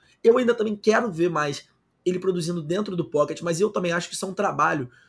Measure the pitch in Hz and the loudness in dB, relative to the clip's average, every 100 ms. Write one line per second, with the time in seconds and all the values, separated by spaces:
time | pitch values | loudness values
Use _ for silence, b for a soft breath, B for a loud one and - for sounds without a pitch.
0 | b b 226 247 233 233 220 202 214 220 | b b 4 4 4 2 -2 -2 2 2
1 | 240 160 175 160 147 139 - _ _ _ | 2 0 0 0 -2 -4 -12 _ _ _
2 | - 180 190 175 160 175 147 185 208 175 | -2 -2 0 -2 -2 -4 -2 -4 -2 -4
3 | 156 147 147 160 170 160 214 208 180 170 | 0 0 0 -2 -4 0 0 0 -2 -2
4 | - - 196 185 196 147 160 160 123 b | -4 -8 -8 -2 -2 2 0 0 -6 b